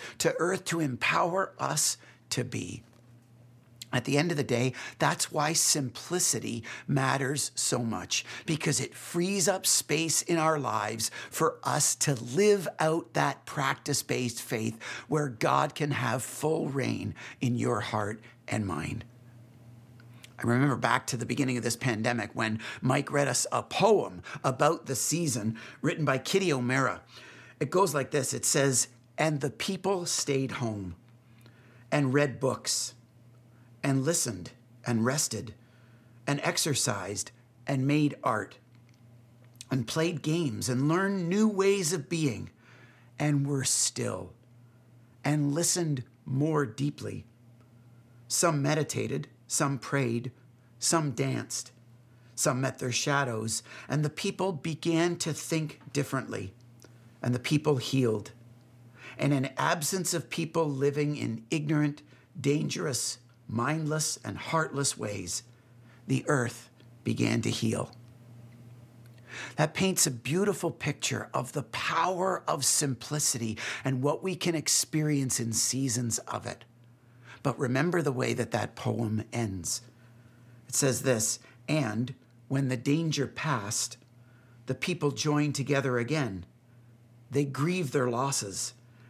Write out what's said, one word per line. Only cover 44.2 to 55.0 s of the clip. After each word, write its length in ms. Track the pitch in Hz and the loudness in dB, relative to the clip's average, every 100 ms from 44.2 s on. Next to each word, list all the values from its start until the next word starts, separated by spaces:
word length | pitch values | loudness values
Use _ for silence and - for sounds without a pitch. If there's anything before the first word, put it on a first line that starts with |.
| 90 - - - - - - - - - | -8 -16 -20 -20 -20 -20 -20 -20 -20 -4
and 300 | - 151 143 | 0 2 2
listened 500 | 151 170 175 160 135 - _ | 2 2 2 0 -2 -4 _
more 400 | - 135 156 151 | -4 0 2 2
deeply. 640 | 135 - 143 - 110 98 - - - - - - - - - - - | 0 -2 -4 -4 -8 -10 -12 -20 -20 -20 -20 -20 -20 -20 -20 -20 -4
Some 360 | - 175 147 | 2 4 4
meditated, 640 | 143 156 147 - 110 139 151 - - | 2 2 0 -2 -2 -4 -6 -14 -4
some 320 | - 143 135 | 0 0 -2
prayed, 540 | - 139 123 117 120 - - - - - | -2 0 0 -2 -4 -12 -20 -20 -20 -4
some 320 | - 165 147 | 0 2 0
danced, 600 | 117 135 117 113 - - - - - - - - | 0 -2 -2 -4 -8 -10 -18 -20 -20 -20 -20 -12
some 280 | - 151 127 | 0 0 2
met 160 | 131 - | -2 -2
their 120 | 131 | -4
shadows, 720 | 120 147 143 131 110 110 - - - - | -2 2 2 2 -2 -4 -4 -8 -14 -2
and 160 | 147 | 0
the 60 | 151 | 0
people 440 | - 196 - 190 | -2 -4 0 -2
began 640 | 151 165 147 170 165 | -2 -4 -2 2 4